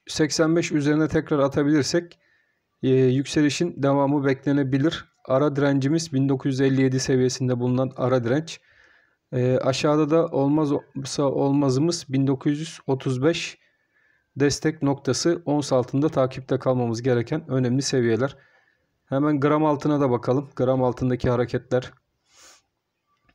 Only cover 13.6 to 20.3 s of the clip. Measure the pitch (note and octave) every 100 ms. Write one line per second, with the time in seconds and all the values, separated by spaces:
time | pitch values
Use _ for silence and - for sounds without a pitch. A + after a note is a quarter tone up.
13.6 | _ _ _ _ _ _ _ B2+ C#3+ -
14.6 | D#3+ D#3+ C#3 C3+ - B2 E3+ E3+ C#3+ D3
15.6 | C#3 C3 A#2 C3+ D#3 C#3+ C3 C3 - C3
16.6 | C3+ B2+ A#2+ A2+ B2+ A#2+ A#2 D#3+ D#3+ C3
17.6 | B2 C3 C3+ C3 A#2 A2+ C#3 - _ _
18.6 | _ _ _ _ - C3+ D3+ D3 D3 D3+
19.6 | D#3 D3 D3+ D3 C#3 A#2+ -